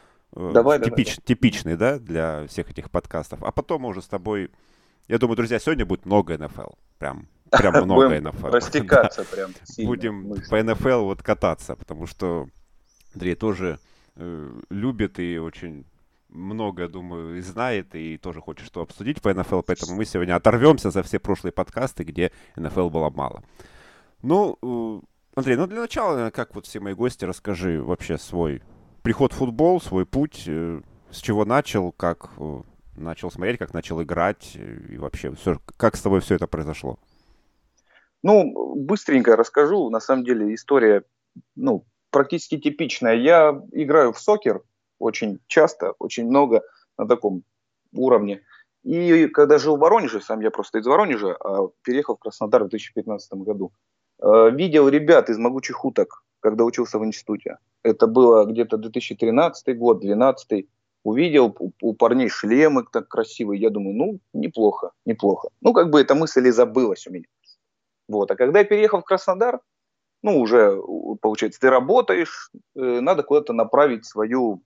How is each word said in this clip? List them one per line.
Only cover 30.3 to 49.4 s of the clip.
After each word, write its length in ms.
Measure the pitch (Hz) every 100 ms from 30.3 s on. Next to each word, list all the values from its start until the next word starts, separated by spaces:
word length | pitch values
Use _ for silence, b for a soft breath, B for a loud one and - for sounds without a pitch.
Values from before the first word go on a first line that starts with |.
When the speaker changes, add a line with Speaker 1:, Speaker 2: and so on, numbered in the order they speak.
| - -
Speaker 1:
э, 340 | 78 85 80 - _ _
с 60 | -
чего 280 | - 104 104
начал, 460 | 135 - 104 87
как, 400 | - 87 - - -
э, 220 | 78 65 - _ - -
начал 340 | 80 82 87
смотреть, 300 | - 95 120
как 140 | 87
начал 280 | 82 - 82
играть, 520 | 80 82 92 - - -
э, 220 | - - -
и 40 | 60
вообще, 360 | 73 - 65 -
все, 220 | 92 76 - -
как 180 | 113 -
с 40 |
тобой 200 | 101 95
все 140 | - 90
это 120 | 85
произошло? 500 | 80 76 76 67 - _ _ _ _ _ _ _ _ _ _ _ _
Speaker 2:
Ну, 520 | 185 214 151 - 64 143
быстренько 600 | 139 208 - 135 117 113
расскажу. 540 | 117 147 147 202 120
На 100 | 110
самом 240 | - 131
деле 300 | 123 117 104
история, 500 | 110 - 139 110 101 - _ _ - _ -
ну, 300 | - 214 - _ _
практически 460 | 139 135 170 - 151
типичная. 580 | 151 147 - - 120 117
Я 460 | 139 170 151 139 -
играю 420 | 147 143 156 123
в 60 | -
сокер 420 | - 208 120 98 - _ _ _
очень 400 | 117 - 107 98 _
часто, 460 | 160 151 - 90 -
очень 260 | 87 - 117
много 380 | 139 135 110 b b b -
на 100 | 110
таком 360 | 120 104 95 - _ _ _ _
уровне. 480 | - 131 113 101 - b b b _
И 440 | - 165 175 165 151
когда 300 | 147